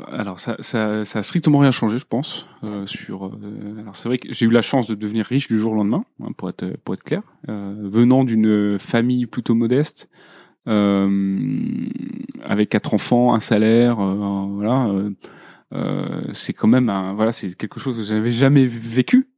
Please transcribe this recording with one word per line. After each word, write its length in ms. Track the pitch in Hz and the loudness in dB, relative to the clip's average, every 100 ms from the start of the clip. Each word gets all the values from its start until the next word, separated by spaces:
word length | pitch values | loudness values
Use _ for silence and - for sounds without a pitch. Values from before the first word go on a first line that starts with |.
| - | -12
alors 300 | 67 101 92 | -8 -8 -8
ça, 160 | - 117 | -8 -8
ça, 460 | - 117 107 107 107 | -4 -2 0 -2 -4
ça 140 | 113 | -6
a 40 | |
strictement 360 | 101 175 156 143 | -2 0 4 6
rien 120 | 139 | 6
changé, 260 | 123 110 117 | 4 0 -2
je 60 | |
pense, 420 | - 117 151 - - - 107 | -4 -4 -4 -10 -16 -14 -10
euh, 200 | 104 98 | -8 -8
sur, 420 | - - 98 95 | -12 -12 -10 -10
euh, 520 | 104 104 107 104 107 | -12 -12 -12 -12 -12
alors 160 | 110 - | -14 -10
c'est 140 | 120 | -4
vrai 80 | 127 | -4
que 160 | - | -4
j'ai 120 | - 113 | 0 4
eu 40 | |
la 120 | 117 | 4
chance 260 | 107 139 113 | 4 0 0
de 80 | 104 | -4
devenir 300 | 104 110 104 | -4 -4 -2
riche 220 | 131 - | -2 0
du 100 | 113 | 0
jour 140 | 113 | 0
au 40 | 110 | 0
lendemain, 280 | 101 135 - - | 2 0 -4 -10
hein, 120 | - - | -12 -10
pour 140 | 92 | -10
être, 160 | 90 90 - | -8 -8 -8
pour 100 | - 95 | -8 -8
être 80 | |
clair, 180 | - 170 - _ - | -4 -6 -6 _ -10
euh, 260 | 104 98 104 104 | -10 -8 -8 -2
venant 360 | 107 120 131 127 | 4 6 6 4
d'une 520 | 110 107 107 104 101 | 4 4 4 2 -2
famille 480 | - 117 120 127 120 | -2 0 2 0 -2
plutôt 300 | - 117 113 | -4 0 2
modeste, 540 | 113 127 151 - - _ - - - _ - | 2 2 0 -6 -20 _ -20 -20 -20 _ -2
euh, 400 | 107 101 98 98 98 98 95 101 104 - - - - - - - - | 2 4 4 2 2 0 -2 -2 -2 -4 -4 -6 -8 -10 -10 -12 -12
avec 240 | - 104 107 | -4 0 2
quatre 260 | 104 - | 0 0
enfants, 400 | 104 - 120 123 | -2 2 2 4
un 60 | 113 | 2
salaire, 640 | - 107 110 113 120 117 | 2 2 4 6 4 2
euh, 440 | 98 98 101 98 98 | 0 0 -2 -2 -2
voilà, 380 | 101 104 131 120 | -4 0 0 2
euh, 240 | 98 101 98 - - - - - | 0 -2 -6 -14 -20 -20 -20 -12
euh, 480 | - 95 98 95 90 - | -6 -4 -4 -4 -6 -8
c'est 180 | 107 - | -8 -8
quand 160 | 98 107 | 0 4
même 220 | 127 120 | 4 4
un, 240 | 98 95 | 0 -4
voilà, 180 | 101 110 | 0 0
c'est 240 | 113 98 90 | 0 -8 -8
quelque 240 | 107 - | -8 -6
chose 160 | 135 117 | -6 -4
que 80 | |
je 100 | 104 | -2
n'avais 200 | 107 113 | 0 0
jamais 320 | 117 139 143 131 | 4 6 6 4
vécu, 640 | 117 113 113 127 254 - | 2 -4 0 4 4 2